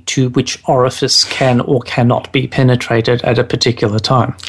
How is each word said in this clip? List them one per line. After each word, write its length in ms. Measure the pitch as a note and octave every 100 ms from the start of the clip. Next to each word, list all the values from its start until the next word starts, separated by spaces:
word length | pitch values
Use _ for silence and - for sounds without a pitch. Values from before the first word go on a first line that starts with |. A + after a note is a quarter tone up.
to 240 | - - B2+
which 320 | B2+ B2+ - -
orifice 560 | C#3 B2+ - C3 -
can 380 | - - C3 A#2+
or 180 | - B2+
cannot 500 | - - A#2+ A#2+ -
be 160 | C#3 B2+
penetrated 760 | - C3 B2 - A#2 A2+ A#2+
at 160 | - A#2+
a 60 |
particular 540 | - B2 - B2 A2+ G#2+
time. 380 | - C3 A#2 -